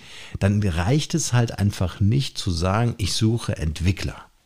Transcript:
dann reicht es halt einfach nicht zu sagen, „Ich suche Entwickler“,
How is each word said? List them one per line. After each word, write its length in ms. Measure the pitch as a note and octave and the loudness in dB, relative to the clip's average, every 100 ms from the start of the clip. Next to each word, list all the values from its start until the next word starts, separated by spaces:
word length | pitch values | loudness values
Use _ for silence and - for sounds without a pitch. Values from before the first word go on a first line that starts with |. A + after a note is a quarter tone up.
| - - - - | -6 -18 -12 0
dann 220 | G2 G#2 | 2 2
reicht 520 | G2+ E2 F2 D3 - | 2 0 2 2 0
es 180 | E3 - | -2 0
halt 280 | B2 A#2 - | 2 2 2
einfach 420 | G2+ - F2+ - | 0 2 -4 0
nicht 360 | G2+ C3+ C3+ - | 2 2 -2 -4
zu 140 | - | -4
sagen, 420 | E2+ F#2 G#2 A#2+ A2 | 0 2 2 0 0
„Ich 160 | F2 | -2
suche 420 | - A2 A#2 - - | 2 2 0 -2 -4
Entwickler“, 640 | D#2+ D#2 E2+ F#2 - - - _ | -4 0 0 0 -4 -8 -18 _